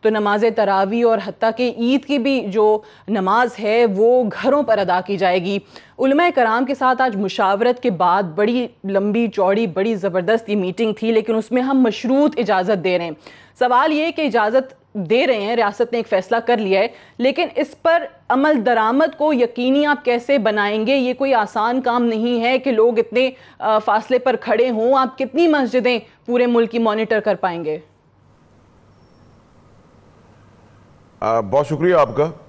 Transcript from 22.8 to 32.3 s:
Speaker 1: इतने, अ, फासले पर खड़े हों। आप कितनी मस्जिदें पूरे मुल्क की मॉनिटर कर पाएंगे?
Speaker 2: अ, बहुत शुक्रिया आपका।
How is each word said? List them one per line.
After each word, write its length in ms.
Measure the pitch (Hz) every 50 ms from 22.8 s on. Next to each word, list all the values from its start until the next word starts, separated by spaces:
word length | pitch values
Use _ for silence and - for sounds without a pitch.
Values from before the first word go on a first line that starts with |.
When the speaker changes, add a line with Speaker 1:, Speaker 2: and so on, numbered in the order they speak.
| 220 240 240 214
Speaker 1:
इतने, 340 | 226 226 214 240 262 262 262 - - - - _
अ, 180 | - 208 220 214
फासले 400 | 214 - 208 214 226 - 254 247
पर 180 | 247 262 247
खड़े 320 | 233 - 233 233 220 240 262
हों। 300 | 233 214 220 240 269 269
आप 180 | 262 254 -
कितनी 320 | - 269 262 - 302 339 339
मस्जिदें 520 | 302 294 262 233 - 254 214 247 247 226 208 - _ _ _
पूरे 200 | - 240 247 247
मुल्क 240 | 240 240 233 233 226
की 80 | 226 240
मॉनिटर 420 | 233 220 208 220 220 214 226 214
कर 140 | 208 214 196
पाएंगे? 480 | 175 - 190 170 170 170 151 151 151 - _ _ _ _ _ _ _ _ _ _ _ _ _ _ _ _ _ _ _ _ _ _ _ _ _ _ _ - - - - _ _ _ - _ - - - _ _ _ - _ _ _ _ _ _ - - - - _ - - - - - - _ - - - _ _ - -
Speaker 2:
अ, 180 | 107 113 117
बहुत 260 | 110 98 95 139 147
शुक्रिया 340 | 143 160 139 160 185 185 165
आपका। 320 | 147 135 - 127 147 160